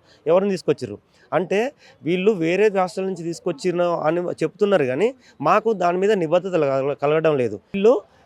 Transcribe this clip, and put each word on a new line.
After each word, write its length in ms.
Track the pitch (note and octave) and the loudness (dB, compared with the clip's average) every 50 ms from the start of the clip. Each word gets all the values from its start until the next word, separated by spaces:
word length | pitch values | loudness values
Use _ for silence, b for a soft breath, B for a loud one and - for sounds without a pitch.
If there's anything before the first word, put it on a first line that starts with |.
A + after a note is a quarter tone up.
| b b b b b D3 | b b b b b 2
ఎవరిని 240 | E3 F#3 F#3+ G3+ | 2 2 2 0
తీసుకొచ్చిర్రు? 460 | F#3+ E3 - - D3 - B2 G2+ G2+ G2 _ b b b b b - | -2 -2 -2 -2 -2 -2 -4 -10 -12 -14 _ b b b b b -2
అంటే, 380 | D3+ F#3 - F#3 G3+ A3+ C#4 b b b b b b - | -2 -2 0 0 -2 -2 -2 b b b b b b -4
వీళ్ళు 280 | D3 F3 F#3 F#3 G#3 | -4 -2 0 2 0
వేరే 360 | A3+ F3+ D#3+ D#3+ F3 F#3 G#3+ A3 | 0 0 0 0 0 2 2 2
రాష్ట్రాల 400 | F#3+ G3 F#3 F3+ - F#3+ F#3+ F#3+ | 2 0 -2 -2 -4 -6 -6 -6
నుంచి 160 | F#3+ E3+ E3 | -6 -6 -8
తీసుకొచ్చిన 580 | E3+ E3+ - - F3+ E3+ C#3 - F#3 E3+ F3 | -8 -8 -6 -6 -6 -6 -4 -4 -2 0 0
అని 400 | F3 F3 E3+ D#3+ - D#3 E3 F3 | 0 0 0 0 0 0 0 0
చెప్తున్నారు, 640 | F3+ E3 - - E3 D3+ - - G#3 G3+ G3+ F3 C#3+ | -2 -4 -4 -4 -4 -6 -2 -2 0 2 2 2 2
కానీ 300 | B2 B2+ C#3+ G3 A#3+ C4+ b b b b b | 0 0 0 0 -2 -2 b b b b b
మాకు 320 | C3+ D#3 F#3 G#3+ G#3+ A3+ A3+ | 0 2 2 2 2 0 -2
దాని 240 | F3+ F3 F3 F3 F#3 | 0 0 0 0 0
మీద 140 | F#3+ G3+ | 0 0
నిబద్ధతలు 540 | A3 G3 E3 D3+ D#3+ F3+ E3+ G3 F3+ E3 D3+ | 0 0 0 0 0 0 0 0 0 0 0
కలగ-, 280 | C#3 C3+ C3+ C3 C#3+ C#3 | 0 0 0 -2 -2 -2
కలగడం 440 | - C#3 C#3+ D3+ D#3+ D#3+ D#3+ D3+ C3+ | -2 0 0 0 2 2 2 2 2
లేదు. 180 | B2 A2+ G#2 | 0 -2 -4
వీళ్ళు 460 | F#2+ - _ - G3 G3 A3+ C4+ G#4 - b b b b | -8 -12 _ -4 2 4 4 4 2 0 b b b b